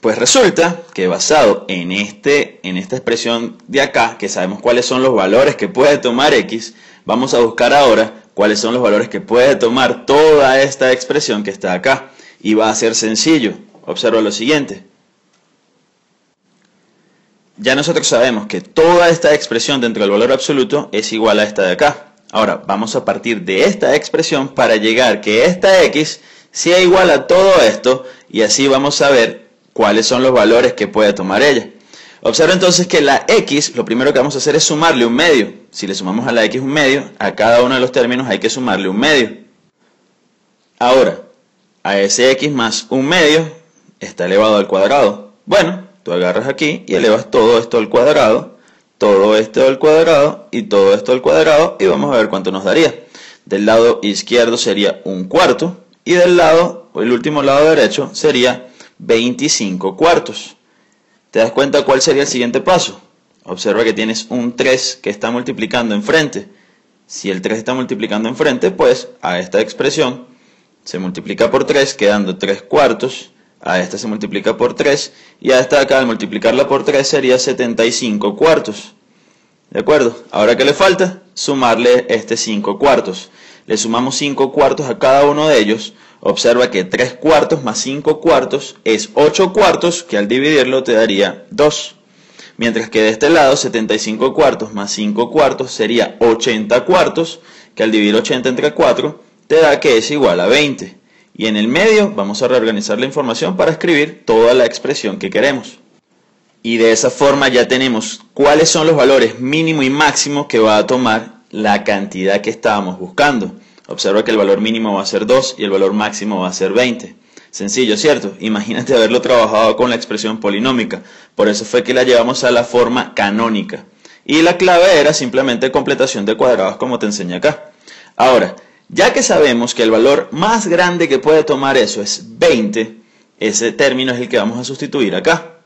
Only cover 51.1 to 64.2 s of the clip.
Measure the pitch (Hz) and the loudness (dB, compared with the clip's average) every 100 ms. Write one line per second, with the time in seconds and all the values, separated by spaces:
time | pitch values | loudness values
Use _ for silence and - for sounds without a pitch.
51.1 | 127 123 156 160 151 170 - 190 175 143 | 0 2 2 4 4 2 0 0 0 0
52.1 | 127 107 95 92 95 98 120 165 - - | 0 0 -2 -6 -4 0 2 2 0 -20
53.1 | - - - - 98 104 113 117 - 104 | -20 -20 -20 -6 -2 2 4 4 2 -4
54.1 | 98 - 120 117 113 120 101 101 - - | -6 -2 0 0 0 -2 0 -2 -4 -8
55.1 | 92 92 151 180 123 165 180 _ _ - | -8 -4 0 2 0 -4 -8 _ _ -2
56.1 | 175 175 175 165 165 180 - - 73 110 | 2 4 4 6 4 2 -4 -12 -6 -2
57.1 | 120 127 151 139 139 156 156 110 - 131 | -2 -2 -2 0 4 4 4 2 0 -6
58.1 | - 156 131 123 123 - _ - _ - | -2 0 2 0 -2 -12 _ -20 _ 0
59.1 | 113 120 123 147 - 104 92 95 95 160 | 0 0 -2 -2 -2 -4 -4 -6 0 2
60.1 | 170 - 110 - _ _ _ _ _ _ | 2 -2 -14 -16 _ _ _ _ _ _
61.1 | _ _ - 113 120 139 143 139 135 131 | _ _ -2 -2 0 0 0 0 0 2
62.1 | 139 139 127 120 127 131 175 - 98 _ | 0 0 -2 -2 -2 0 0 0 -10 _
63.1 | _ _ _ - 90 110 101 113 104 110 | _ _ _ -14 -6 -2 0 0 0 -4
64.1 | 110 | -4